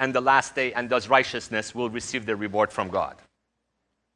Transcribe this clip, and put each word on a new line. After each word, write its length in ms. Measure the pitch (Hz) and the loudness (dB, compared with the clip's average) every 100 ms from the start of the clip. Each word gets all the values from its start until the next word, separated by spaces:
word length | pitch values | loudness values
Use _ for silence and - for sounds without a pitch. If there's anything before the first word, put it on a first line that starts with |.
and 120 | 131 | 0
the 80 | 127 | 2
last 360 | 127 135 - - | 4 4 2 0
day 160 | 127 | -2
and 180 | 120 120 | -2 0
does 180 | 123 107 | 0 4
righteousness 640 | 131 127 120 - 110 107 | 4 4 -2 -4 -4 -4
will 160 | 120 120 | -4 -4
receive 380 | 117 117 131 110 | -4 -6 -4 -2
their 100 | 104 | -2
reward 360 | 104 104 104 | -2 0 0
from 160 | - 95 | 0 -4
God. 280 | 92 69 - _ _ _ _ _ _ _ _ _ | -2 -4 -8 _ _ _ _ _ _ _ _ _